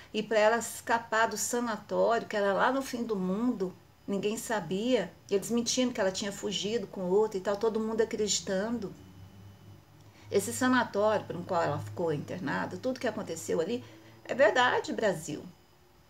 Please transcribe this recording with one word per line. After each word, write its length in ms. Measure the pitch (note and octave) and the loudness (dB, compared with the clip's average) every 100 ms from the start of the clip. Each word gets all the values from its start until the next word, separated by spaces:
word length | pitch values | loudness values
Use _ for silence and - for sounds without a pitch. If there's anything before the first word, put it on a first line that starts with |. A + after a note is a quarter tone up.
| - | -8
e 80 | G#3+ | -6
pra 160 | G#3+ A3+ | 0 4
ela 200 | G#3+ A#3 | 4 4
escapar 680 | A3+ - - A#3 - A3 A3+ | 0 -6 0 0 0 2 2
do 100 | G#3+ | 0
sanatório, 920 | - A#3+ A#3+ G#3 - F3+ G3 A3+ F#3+ | -2 -2 -2 -4 -2 2 4 4 0
que 80 | G#3+ | 0
era 160 | G3+ | 2
lá 180 | F#3 A3 | 4 2
no 100 | C4+ | 2
fim 220 | C4+ A#3 | -2 -4
do 140 | A#3 G3+ | -2 -2
mundo, 580 | F#3 G3 B3 G#3 F#3 - - - - | 0 0 0 0 -4 -6 -20 -14 -6
ninguém 300 | G3 G#3 A3+ | -2 -2 -4
sabia. 760 | - G#3+ D#3 F#3+ A#3 A#3+ F3 - - | -4 -4 -2 -2 2 2 0 -8 -2
Eles 200 | G3 G3 | -2 0
mentindo 420 | A#3 A#3 - B3 | 0 0 0 0
que 80 | A#3+ | 2
ela 100 | F#3+ | 0
tinha 220 | F#3 G3+ | 0 -4
fugido 540 | G3+ G#3 F3+ G3+ A3+ G3 | -4 -4 -4 -2 -2 -4
com 160 | G3+ F3+ | -4 2
outro 260 | G3 G#3+ F#3+ | 4 4 0
e 40 | |
tal, 140 | G3 G3+ | -2 0
todo 220 | A3+ G#3+ | 0 0
mundo 220 | A3 A3 | 0 2
acreditando. 920 | A3+ G#3+ G#3 - - F#3+ A3 A#3 F#3 - - - - - - - - - - - - - - | 2 0 0 -2 -2 -2 -2 -4 -6 -10 -18 -20 -20 -20 -20 -20 -20 -20 -20 -20 -20 -20 -2
Esse 200 | G3+ G#3 | -2 0
sanatório 760 | A#3 B3+ B3+ A#3 G3+ G#3+ G3+ - | 0 2 2 2 2 2 2 -2
para 100 | F3 | -8
o 80 | |
qual 180 | - F3 | -2 0
ela 160 | D#3+ D3+ | 0 -2
ficou 320 | - - E3+ | -4 -4 -2
internada, 640 | D3 D3 A2+ C#3 F#3 F3 F3+ | -2 -4 -6 -4 -4 -4 -4
tudo 200 | B3+ B3+ | -4 -2
que 80 | A#3 | -4
aconteceu 540 | G#3+ F3+ E3 - F3+ | -4 -6 -8 -2 -2
ali, 240 | E3 B3 - - - - | 0 -4 -6 -20 -20 -14
é 100 | - | -4
verdade, 600 | A#3 D4 B3+ B3 A#4 - | 4 6 6 4 2 -2
Brasil. 500 | A3 G#3+ D#3+ - - - - _ - - - | 0 0 0 -4 -10 -10 -18 _ -20 -20 -20